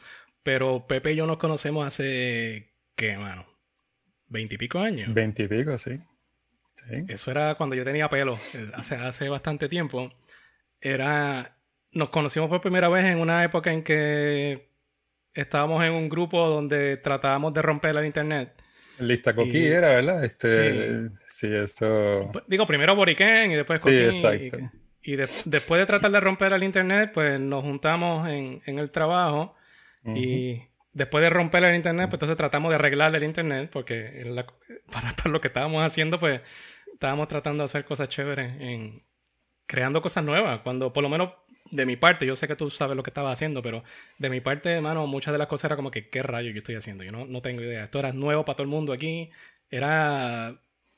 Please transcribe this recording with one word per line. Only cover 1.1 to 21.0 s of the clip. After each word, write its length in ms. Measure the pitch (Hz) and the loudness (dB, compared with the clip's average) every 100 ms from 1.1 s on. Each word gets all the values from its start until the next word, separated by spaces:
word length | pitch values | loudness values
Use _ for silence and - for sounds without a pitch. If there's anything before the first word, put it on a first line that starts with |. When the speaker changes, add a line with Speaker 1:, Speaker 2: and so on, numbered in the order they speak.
Speaker 1:
y 40 | 156 | 0
yo 100 | 160 | -2
nos 120 | 160 | -2
conocemos 460 | 160 151 147 151 | -2 -2 -2 -4
hace, 840 | 139 - 139 131 123 117 113 107 - _ _ | -4 -4 -4 -2 -2 -2 -4 -8 -16 _ _
¿qué, 220 | - 110 98 | -4 -4 -4
mano? 280 | 101 90 - _ _ _ _ _ _ _ _ | -8 -12 -18 _ _ _ _ _ _ _ _
Veintipico 500 | 113 110 107 117 175 | -10 -8 -8 -6 -4
años. 340 | 220 147 113 | -2 -4 -2
Speaker 2:
Veintipico 420 | 110 110 104 101 | 0 0 -2 -2
y 100 | 110 | -2
pico, 140 | 147 123 | -2 -4
sí. 200 | 120 135 - _ _ _ _ _ _ _ 120 | -6 -12 -14 _ _ _ _ _ _ _ -12
Sí. 160 | 120 185 | -10 -8
Speaker 1:
Eso 240 | 104 - | -10 -6
era 240 | 139 151 151 | -2 -2 -2
cuando 180 | 147 | -4
yo 100 | 131 | -4
tenía 240 | 127 147 151 | -2 -2 0
pelo, 260 | 139 135 110 - | 0 0 -4 -8
eh, 160 | 123 107 | -12 -12
hace, 200 | 113 - | -12 -10
hace 340 | 127 127 120 139 | -8 -8 -6 -6
bastante 400 | 139 160 147 143 | -6 -6 -6 -4
tiempo. 440 | 175 147 127 127 - _ - _ _ _ _ | -4 -4 -6 -10 -14 _ -20 _ _ _ _
Era, 760 | 135 135 139 147 143 131 123 _ _ _ _ | -6 -2 0 0 0 -2 -8 _ _ _ _
nos 200 | 165 147 | -4 0
conocimos 380 | 160 147 156 160 | 0 0 0 0
por 120 | 180 | 0
primera 280 | 180 185 175 | 0 2 4
vez 160 | 185 185 | 6 4
en 120 | 170 | 4
una 240 | 165 170 | 2 2
época 300 | 175 170 165 | 2 2 0
en 100 | 160 | -2
que 840 | 160 151 151 147 147 143 143 135 - _ _ _ _ _ _ | 2 2 2 2 0 0 -2 -4 -10 _ _ _ _ _ _
estábamos 500 | - 135 147 151 160 | -8 -2 0 2 2
en 80 | 165 | 2
un 160 | 165 160 | 2 -2
grupo 400 | 165 170 175 165 | -2 0 2 4
donde 480 | 151 147 147 143 135 | 2 2 0 0 0
tratábamos 560 | 143 139 139 139 156 | -2 0 0 0 0
de 80 | 151 | 0
romper 340 | 156 147 160 151 | 2 2 0 0
el 100 | 151 | 0
internet. 480 | 151 151 147 123 - _ _ - - | -2 -2 -2 -4 -12 _ _ -20 -4
Speaker 2:
Lista 340 | 120 123 131 | 0 2 4
Coquí 240 | 110 120 151 | 2 2 4
Speaker 1:
Y 80 | 156 | 4
Speaker 2:
era, 220 | 170 160 | 6 8
¿verdad? 360 | 123 143 180 | 6 6 2
Este, 240 | 123 - 117 113 110 110 113 117 | -2 0 4 6 4 2 -2 -2